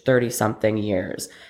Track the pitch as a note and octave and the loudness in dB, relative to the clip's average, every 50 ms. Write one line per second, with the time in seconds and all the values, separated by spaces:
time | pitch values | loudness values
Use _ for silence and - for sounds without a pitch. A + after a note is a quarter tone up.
0 | - C3+ B2+ B2 A#2+ A#2 A#2 - G#2+ G#2+ G#2+ - - G#2+ G#2+ A2 G#2 G#2+ G2 F2+ | 0 2 2 2 2 0 0 0 0 0 0 0 0 0 2 0 0 0 0 -2
1 | F#2+ F2+ - - - - - - - | -2 -4 -8 -10 -10 -12 -16 -20 -20